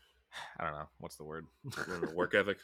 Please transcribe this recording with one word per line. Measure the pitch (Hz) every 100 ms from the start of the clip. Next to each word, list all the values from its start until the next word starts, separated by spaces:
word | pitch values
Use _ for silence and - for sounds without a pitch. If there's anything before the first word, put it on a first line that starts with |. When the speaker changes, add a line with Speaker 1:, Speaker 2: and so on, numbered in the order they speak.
| _ _ _
Speaker 1:
<sighs> | - - -
I |
don't | 82
know, | 73 76 -
what's | 82 -
the |
word? | 76 80 78 _ 139 -
Speaker 2:
I | -
don't | 90
know, | 82
work | 82 90
ethic? | 104 98 95